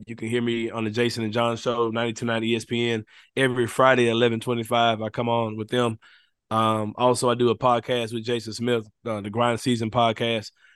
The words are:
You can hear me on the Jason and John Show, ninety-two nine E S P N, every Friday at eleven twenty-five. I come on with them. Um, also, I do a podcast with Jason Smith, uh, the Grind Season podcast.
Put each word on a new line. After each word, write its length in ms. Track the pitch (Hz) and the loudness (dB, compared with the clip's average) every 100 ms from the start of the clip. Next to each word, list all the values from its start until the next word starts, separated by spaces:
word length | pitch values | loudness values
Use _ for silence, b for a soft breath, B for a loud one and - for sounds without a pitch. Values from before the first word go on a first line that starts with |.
| 104 | -12
You 80 | 113 | -10
can 140 | 113 | -4
hear 120 | 120 | -2
me 300 | 117 117 113 | 0 -2 -4
on 140 | 113 110 | -4 -4
the 40 | |
Jason 340 | 110 120 117 | 0 0 0
and 100 | 110 | -2
John 240 | 113 117 113 | 0 0 0
Show, 320 | 127 120 117 | -2 0 0
ninety-two 360 | 113 120 110 120 | 0 -4 -4 -4
nine 180 | 113 | -2
E 120 | 113 117 | 0 -2
S 100 | 113 | -2
P 240 | 117 120 | -2 0
N, 140 | 113 107 b b - | -2 -6 b b -2
every 320 | 135 123 113 | 0 0 -2
Friday 400 | - 131 127 117 | 4 6 6 4
at 60 | |
eleven 260 | 113 120 113 | 4 2 0
twenty-five. 600 | 123 120 113 120 117 110 | -2 -4 -2 2 2 2
I 80 | 110 | -4
come 200 | - 117 | -4 -2
on 280 | 117 113 110 | 0 -2 -6
with 100 | 107 | -2
them. 320 | 123 120 113 b b b _ _ | 0 0 -2 b b b _ _
Um, 440 | 110 110 110 107 107 | 0 2 2 -2 0
also, 320 | 123 120 123 | 2 4 2
I 60 | 120 | 2
do 140 | 120 | 2
a 80 | 107 | 2
podcast 560 | 127 120 - 123 113 | 2 2 0 -4 -2
with 100 | 117 | -6
Jason 300 | 113 120 107 | -4 -4 -4
Smith, 340 | 104 117 120 107 _ 120 | -6 0 0 -2 _ -8
uh, 160 | 107 | -8
the 80 | 104 | -6
Grind 300 | 107 120 113 | 0 0 0
Season 320 | - 117 113 | 0 -2 0
podcast. 600 | 123 117 110 117 113 101 b b | 2 2 2 -2 -2 -6 b b